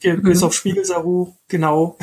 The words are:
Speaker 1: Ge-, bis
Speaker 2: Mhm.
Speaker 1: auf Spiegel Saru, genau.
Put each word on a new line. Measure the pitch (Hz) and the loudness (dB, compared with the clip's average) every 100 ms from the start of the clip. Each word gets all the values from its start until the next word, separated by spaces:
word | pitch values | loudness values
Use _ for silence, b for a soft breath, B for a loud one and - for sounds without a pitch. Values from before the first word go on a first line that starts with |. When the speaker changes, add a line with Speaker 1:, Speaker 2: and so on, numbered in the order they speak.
Speaker 1:
Ge-, | 185 170 | -2 2
bis | 196 175 | 2 4
Speaker 2:
Mhm. | 170 | 2
Speaker 1:
auf | |
Spiegel | - 196 190 | -2 -2 -2
Saru, | 185 175 165 180 180 - - | -2 -2 -2 -2 -4 -10 -8
genau. | 175 156 156 165 - | -2 0 2 0 -4